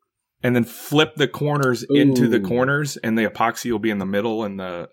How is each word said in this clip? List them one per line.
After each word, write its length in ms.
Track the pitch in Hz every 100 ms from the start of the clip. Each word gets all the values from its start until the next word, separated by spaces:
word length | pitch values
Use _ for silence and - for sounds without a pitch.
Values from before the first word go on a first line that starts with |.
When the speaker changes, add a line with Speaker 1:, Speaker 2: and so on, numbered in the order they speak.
| _ _ _ _
Speaker 1:
and 120 | 127
then 80 | 123
flip 500 | 113 - - 147 156 151
the 100 | 139
corners 580 | - 147 147 135 117 123
into 400 | 143 143 127 117
the 80 | 110
Speaker 2:
Ooh. 100 | 95
Speaker 1:
corners, 500 | 120 131 143 147 -
and 200 | 113 113
the 100 | 107
epoxy 440 | - 113 - 120
will 60 | 110
be 100 | 110
in 80 | 104
the 80 | 95
middle, 380 | 101 113 110
and 160 | 104 98
the 280 | 92 87 -